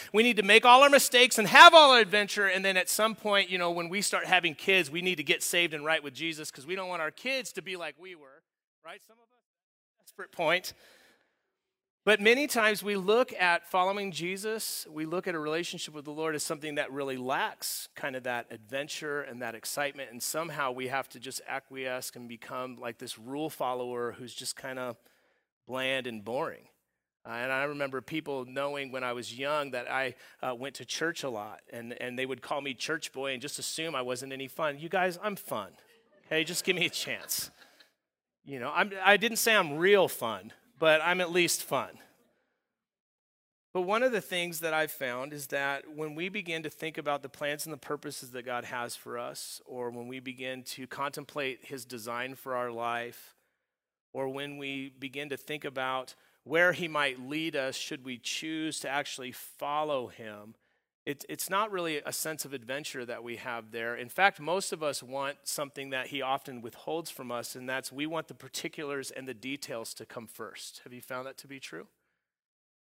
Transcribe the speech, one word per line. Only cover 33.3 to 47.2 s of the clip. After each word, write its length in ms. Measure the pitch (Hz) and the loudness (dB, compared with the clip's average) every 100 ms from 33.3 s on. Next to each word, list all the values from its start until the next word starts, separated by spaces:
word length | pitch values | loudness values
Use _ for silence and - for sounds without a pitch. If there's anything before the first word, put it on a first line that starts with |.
and 100 | 127 | -6
just 160 | 143 - | -8 -8
assume 380 | - - 165 139 | -8 -6 -4 -4
I 60 | |
wasn't 300 | 123 127 135 | -4 -6 -6
any 140 | 135 135 | -10 -10
fun. 320 | - 156 143 | -4 -4 -4
"You 100 | 160 | -2
guys, 300 | 185 185 175 | 0 0 -2
I'm 140 | 208 | -6
fun. 380 | 196 - 117 95 - _ _ _ _ - | -8 -6 -6 -6 -12 _ _ _ _ -4
Okay, 180 | 156 | -2
just 180 | 160 175 | 0 -2
give 140 | - 180 | 0 0
me 100 | 170 | 0
a 20 | |
chance." 600 | - - 104 76 - - - - _ - _ _ _ _ _ | -2 -6 -8 -4 -6 -6 -14 -20 _ -20 _ _ _ _ _
You 160 | 139 135 | -14 -8
know, 100 | 127 | -4
I'm, 200 | 165 202 190 | 0 0 2
I 120 | 190 202 | 6 6
didn't 220 | 226 226 | 6 2
say 180 | 233 214 | 4 4
I'm 200 | 165 147 | 4 2
real 300 | 185 202 156 | 6 8 6
fun, 460 | - 117 101 107 - _ - | 2 -4 -4 -8 -20 _ 2
but 220 | 160 156 | 4 6
I'm 200 | 165 185 | 4 0
at 100 | 175 | 2
least 300 | 175 170 - | 2 2 2
fun. 260 | - 135 95 - - _ _ _ _ _ _ _ _ _ _ _ _ _ _ _ _ | -2 -2 -4 -12 -20 _ _ _ _ _ _ _ _ _ _ _ _ _ _ _ _
But 100 | 185 | -4
one 200 | 180 220 | 0 2
of 100 | 262 | 2
the 100 | 214 | 2
things 380 | - 180 175 160 | -2 -2 -2 -2
that 120 | 165 | 0
I've 180 | 156 156 | 0 0
found 420 | - 131 123 143 | -2 -6 -4 -6
is 160 | 147 135 | -10 -6
that 360 | 143 139 139 151 | -2 -2 -2 -8
when 200 | 151 156 | -10 -10
we 140 | 151 190 | -6 -6
begin 320 | 202 175 165 | -6 -6 -6
to 80 | 156 | -6
think 260 | - 160 156 | -8 -8 -6
about 260 | 147 143 | -4 -4